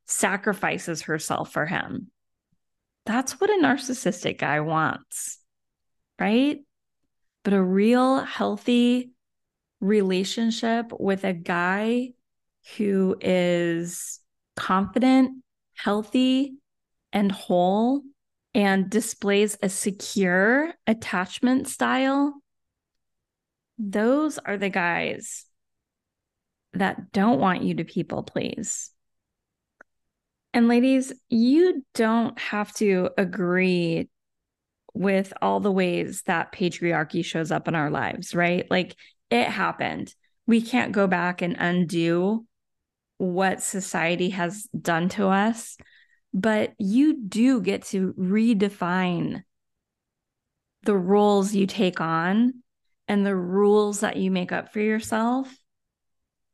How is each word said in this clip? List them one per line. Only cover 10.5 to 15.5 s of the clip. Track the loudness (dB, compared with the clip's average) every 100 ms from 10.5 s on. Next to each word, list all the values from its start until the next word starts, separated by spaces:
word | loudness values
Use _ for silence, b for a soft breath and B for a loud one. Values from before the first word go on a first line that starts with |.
| 0 -2 -2 -4 -4
with | -2 -2
a | -2
guy | -4 -4 -2 0 0 0 -2 -4 -12 _ _ _ _ -14 -4
who | 0 2 2 0
is | 0 2 2 2 0 -2 -6 -10 -14 -16 _ _ _ -8
confident, | -2 0 0 2 4 4 4 -2 _